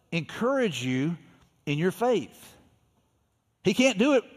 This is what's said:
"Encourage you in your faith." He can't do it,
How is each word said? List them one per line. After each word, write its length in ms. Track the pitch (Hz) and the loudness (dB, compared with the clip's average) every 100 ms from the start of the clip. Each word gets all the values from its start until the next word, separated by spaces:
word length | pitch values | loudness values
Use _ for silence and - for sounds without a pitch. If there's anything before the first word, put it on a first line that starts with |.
| _ | _
"Encourage 720 | 165 143 - 240 277 226 127 | -8 -8 -4 -2 0 -2 -2
you 340 | 127 127 147 170 - _ _ _ - | -4 -2 -2 -4 -12 _ _ _ -6
in 100 | 147 | -2
your 140 | 185 | -2
faith." 560 | - 240 214 104 - - - _ _ _ _ _ _ _ _ _ _ | -2 0 -2 -4 -14 -20 -20 _ _ _ _ _ _ _ _ _ _
He 120 | - 220 | -2 2
can't 240 | 262 196 | 2 4
do 140 | 269 | 2
it, 100 | 269 - | 2 0